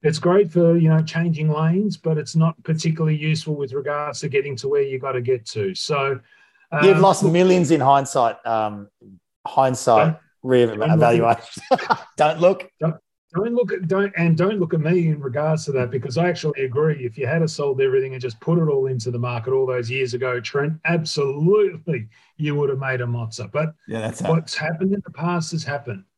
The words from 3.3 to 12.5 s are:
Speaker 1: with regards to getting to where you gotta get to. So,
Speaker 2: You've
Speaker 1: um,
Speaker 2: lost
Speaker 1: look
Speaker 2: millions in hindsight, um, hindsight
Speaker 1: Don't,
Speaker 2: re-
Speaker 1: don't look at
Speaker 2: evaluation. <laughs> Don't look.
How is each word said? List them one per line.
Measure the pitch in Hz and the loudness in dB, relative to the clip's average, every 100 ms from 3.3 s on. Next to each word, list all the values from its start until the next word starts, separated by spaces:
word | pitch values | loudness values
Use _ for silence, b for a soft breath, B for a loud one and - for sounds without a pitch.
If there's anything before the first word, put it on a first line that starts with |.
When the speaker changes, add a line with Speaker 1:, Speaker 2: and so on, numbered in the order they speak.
| 156 - 147 | -2 -4 -6
Speaker 1:
with | 139 | -4
regards | 135 139 147 147 131 | -6 -4 -6 -6 -6
to | 151 | -4
getting | 139 143 131 | -2 -2 -6
to | 139 | -2
where | 143 | -2
you | 139 131 | -2 -4
gotta | 135 127 | -4 -6
get | 120 127 110 | -2 -4 -4
to. | 113 98 92 | -6 -6 -6
So, | - 147 135 131 b b b b b 151 | -4 -2 -2 -4 b b b b b 2
Speaker 2:
You've | 175 175 | 4 6
Speaker 1:
um, | |
Speaker 2:
lost | 190 180 | 6 4
Speaker 1:
look | 160 | 2
Speaker 2:
millions | 165 185 180 156 | 4 4 4 4
in | 160 | 4
hindsight, | 135 139 135 143 120 - - | 6 4 4 2 2 0 -2
um, | 113 107 104 101 _ 104 95 _ _ - | -2 -2 -4 -16 _ -20 -20 _ _ -8
hindsight | - 135 127 - 113 160 | 0 0 0 4 4 4
Speaker 1:
Don't, | 160 _ _ | 0 _ _
Speaker 2:
re- | 127 127 120 | 2 4 4
Speaker 1:
don't | 107 | 2
look | 110 | 2
at | 160 | 4
Speaker 2:
evaluation. | 120 117 117 117 - - - 165 - | 6 4 4 2 -2 -20 -2 -2 0
<laughs> | - - - | -4 -4 0
Don't | 151 160 | 0 4
look. | 175 | 2